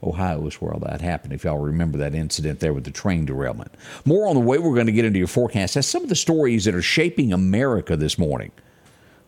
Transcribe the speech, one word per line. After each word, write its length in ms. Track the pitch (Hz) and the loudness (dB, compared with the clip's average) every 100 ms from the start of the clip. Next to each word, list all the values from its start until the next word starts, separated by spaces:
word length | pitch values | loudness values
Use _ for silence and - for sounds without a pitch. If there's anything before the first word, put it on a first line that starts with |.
Ohio 420 | - 82 92 78 78 | -4 -2 -2 -2 -6
is 80 | - | -6
where 160 | 82 | -8
all 80 | 78 | -6
that 220 | 71 73 | -6 -6
happened, 320 | 87 80 - | -4 -6 -6
if 100 | 69 | -6
y'all 140 | 87 73 | -4 -2
remember 400 | 73 78 85 71 | -2 0 0 -2
that 160 | 71 | -2
incident 460 | 76 80 - 76 73 | -2 -4 -4 -4 -2
there 140 | 80 | -2
with 100 | 71 | -2
the 80 | 64 | -4
train 340 | - 104 87 76 | -6 -2 0 0
derailment. 480 | 67 67 55 - - - - - | -2 -4 -6 -12 -18 -20 -6 2
More 220 | 170 208 | 2 4
on 80 | 147 | 2
the 40 | |
way. 200 | 120 139 | 4 4
We're 160 | 170 123 | 4 2
gonna 160 | 113 | 2
get 120 | 110 | 4
into 140 | 113 98 | 4 2
your 100 | 90 | 2
forecast. 460 | - 120 104 95 | 0 0 0 -2
That's 140 | - 139 | -2 -2
some 160 | 349 | -2
of 60 | 349 | -2
the 60 | 180 | -2
stories 500 | - 160 143 117 98 | 0 2 4 2 2
that 100 | 87 | 0
are 60 | |
shaping 520 | 85 - 165 - 131 | 0 2 2 2 2
America 640 | 92 92 101 139 113 - 82 | 4 2 2 2 0 0 0
this 200 | 76 - | 0 0
morning. 340 | 82 65 50 - - _ _ _ - - | 0 -2 -6 -16 -20 _ _ _ -20 -20